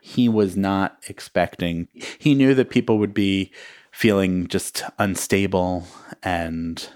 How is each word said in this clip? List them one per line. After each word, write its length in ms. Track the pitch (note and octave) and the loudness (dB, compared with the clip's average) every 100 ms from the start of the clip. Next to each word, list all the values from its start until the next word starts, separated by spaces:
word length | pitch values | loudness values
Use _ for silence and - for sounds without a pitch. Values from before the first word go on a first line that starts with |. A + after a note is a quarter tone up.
he 260 | - - A#2+ | -6 0 2
was 260 | A2 G2+ F#2+ | 2 0 0
not 400 | G2 G2 G2 - - | 0 0 -2 -6 -18
expecting. 800 | - - F#2+ F2 - F2+ E2+ F2 - - - | -18 -4 -2 -2 -2 -4 -4 -8 -12 -16 -2
He 180 | D3+ C#3 | 2 4
knew 180 | C3+ C3 | 4 4
that 140 | A#2+ | 2
people 280 | B2+ A#2 G#2+ | 0 2 0
would 140 | G#2 | 0
be 380 | G#2 G2 G2 F#2+ - - - _ | 0 0 0 -4 -10 -20 -20 _
feeling 560 | - A2+ G2+ F#2+ F#2 F2 | 0 2 4 2 0 -2
just 360 | F#2+ - - - - | -4 -4 -10 -12 -4
unstable 880 | G#2 - - G2 G2 F#2+ F2+ F2+ F2 - - - | -2 -2 -2 0 0 0 0 -4 -8 -20 -20 -10
and 640 | F#2+ F2 E2 E2 E2 D#2+ - | -4 -4 -4 -6 -8 -10 -14